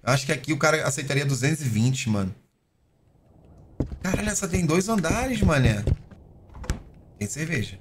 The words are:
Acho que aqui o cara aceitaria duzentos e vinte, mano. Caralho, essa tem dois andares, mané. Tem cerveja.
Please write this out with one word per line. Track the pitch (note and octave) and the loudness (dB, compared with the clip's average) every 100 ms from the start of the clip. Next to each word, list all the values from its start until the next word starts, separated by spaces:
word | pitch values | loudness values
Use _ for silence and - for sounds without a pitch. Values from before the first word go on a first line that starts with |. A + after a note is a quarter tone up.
Acho | A2+ C3+ - | 2 0 0
que | |
aqui | D3 - | -4 -2
o | D3 | 2
cara | D#3 D#3 | 4 4
aceitaria | C#3 C#3 C#3+ C#3 | 0 -2 -2 -2
duzentos | C#3 C3 C3+ D#3 | 0 0 0 0
e | C#3 | 0
vinte, | G#2+ A#2+ C3 A#2 | 2 2 2 0
mano. | G#2 F#2+ - _ _ _ _ _ _ _ _ _ - - - - - - - | 0 0 -6 _ _ _ _ _ _ _ _ _ -20 -20 -20 -20 -8 -8 -4
Caralho, | F#3 F#3+ G#3 | -4 -2 -2
essa | G3+ F#3+ | -4 -2
tem | F3+ E3 | 0 2
dois | E3 F#3+ | 2 2
andares, | A3 D#3+ G3+ C4 A3+ | 0 0 0 0 2
mané. | F#3+ D3 A#2+ G#2 G#2 - - - - - - - - - - - - - | 2 4 4 2 0 -2 -4 -20 -20 -20 -20 -18 -8 -8 -8 -20 -20 -8
Tem | G2+ | -6
cerveja. | C#3 D#3+ D3+ G2+ - | -6 -4 -4 -4 -10